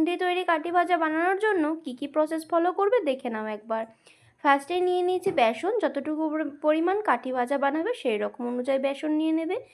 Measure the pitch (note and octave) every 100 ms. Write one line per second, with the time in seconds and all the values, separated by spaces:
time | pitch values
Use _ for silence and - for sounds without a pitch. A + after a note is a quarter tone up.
0 | D#4+ F4 F4+ F4+ F4+ D#4+ E4 F4 F4 F4
1 | D#4+ D#4 F4 G4 G#4+ G4 D4+ D#4+ C#4+ B3+
2 | C#4 D4+ D#4 D#4+ D#4 E4+ E4+ F4 G4+ B4
3 | D4+ C4 B3+ A3 G#3+ G#3+ A3+ A3 A3+ -
4 | _ _ _ _ D4 C#4 C#4+ F4+ F4+ F4+
5 | F4+ F#4 F#4 D#4 A3+ A#3 E4+ A#4 D4+ C4
6 | C#4+ D#4 D#4 D#4 D4 D4 D4+ D#4 E4+ G4
7 | G#4 A#3+ B3+ B3+ B3 C#4 C#4 D4+ F4 B4
8 | C4 G#3+ G#3 - A#3+ B3 B3 C4+ C4+ C#4
9 | D#4 D4+ D#4+ D#4+ E4 G#4+ C5+